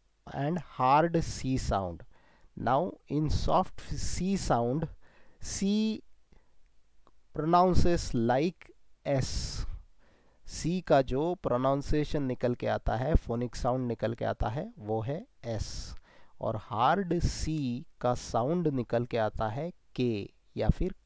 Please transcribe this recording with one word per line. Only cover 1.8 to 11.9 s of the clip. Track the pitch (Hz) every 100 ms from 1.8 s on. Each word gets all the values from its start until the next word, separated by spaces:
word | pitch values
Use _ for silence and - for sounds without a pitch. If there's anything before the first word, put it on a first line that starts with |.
| 90 82 - - - _ - -
Now | 110 135 185 - -
in | 147 151
soft | - - 160 185 - - 147
C | - - 180 196
sound, | - 123 120 147 160 - - - - -
C | - - 196 214 220 214 - - - - - - - - - - - - - 147
pronounces | 156 175 185 175 175 170 - 123 117
like | 131 180 - - - - - 143
S। | 135 - - - - - - - - - - _ _ -
सी | - 156 185
का | - 143
जो | 131 131 165 180
प्रोनाउंसिएशन | - 123 131 143 -